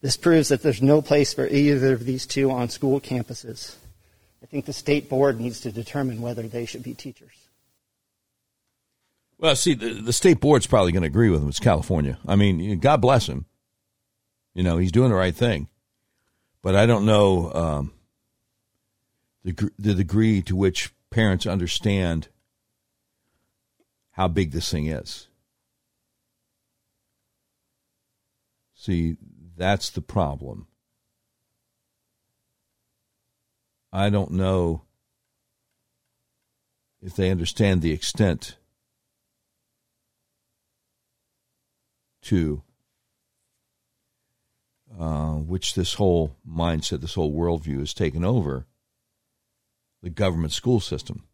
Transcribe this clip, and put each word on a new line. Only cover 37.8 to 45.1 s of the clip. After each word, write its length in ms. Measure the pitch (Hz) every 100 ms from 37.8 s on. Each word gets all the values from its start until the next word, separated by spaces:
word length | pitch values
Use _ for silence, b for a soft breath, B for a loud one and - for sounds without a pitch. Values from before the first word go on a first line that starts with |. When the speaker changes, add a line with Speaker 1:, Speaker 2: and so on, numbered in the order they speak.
Speaker 2:
the 120 | 80
extent 640 | 78 - - 101 80 - - _ _ _ _ _ _ _ _ _ _ _ _ _ _ _ _ _ _ _ _ _ _ _ _ _ _ _ _ _ _ _ _ _ _ _ _
to, 400 | - 98 80 73 - _ _ _ _ _ _ _ _ _ _ _ _ _ _ _ _ _ _ _ _ _ _ 107
uh, 340 | 80